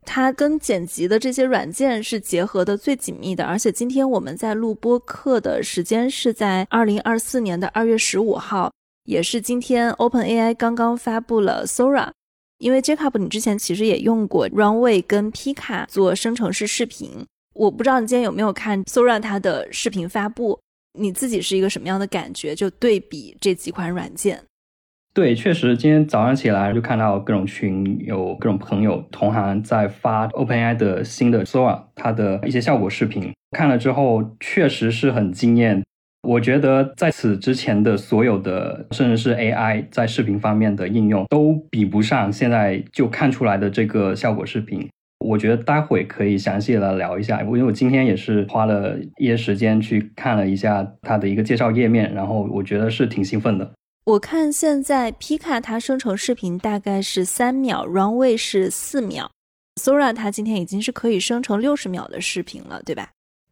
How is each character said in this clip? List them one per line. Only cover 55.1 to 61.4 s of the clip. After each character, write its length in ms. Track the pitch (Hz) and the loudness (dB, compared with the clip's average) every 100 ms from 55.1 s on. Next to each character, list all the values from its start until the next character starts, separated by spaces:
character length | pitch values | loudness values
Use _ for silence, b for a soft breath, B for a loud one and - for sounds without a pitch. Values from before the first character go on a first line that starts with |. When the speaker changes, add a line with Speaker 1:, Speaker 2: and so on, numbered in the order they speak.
Speaker 1:
Pika 480 | - - 311 339 294 | -6 -6 -6 -2 -4
它 180 | - 226 | -2 -6
生 180 | 240 262 | -2 -2
成 200 | 247 196 | -2 -4
视 180 | - | -2
频 240 | 240 185 180 | -2 -4 -4
大 220 | 214 202 | -2 -2
概 200 | 202 196 | -2 -2
是 240 | 196 196 | -2 -2
三 300 | 185 - 247 | -2 0 0
秒， 320 | 262 262 - - | 0 0 -2 -2
Runway 500 | 185 196 233 262 226 | 0 2 2 2 2
是 320 | - 202 185 | 0 0 0
四 320 | - - 277 | -2 -6 -4
秒， 300 | 214 - - - _ _ _ - | -4 -6 -10 -14 _ _ _ -4
Sora 320 | - 285 277 | 2 4 2
它 200 | 233 220 | 0 -4
今 120 | 208 | -4
天 160 | 214 214 | -2 -2
已 40 | |
经 180 | 175 196 | -2 -4
是 80 | 226 | -4
可 180 | 247 233 | -2 0
以 120 | 208 | 0
生 200 | - 240 | 0 -2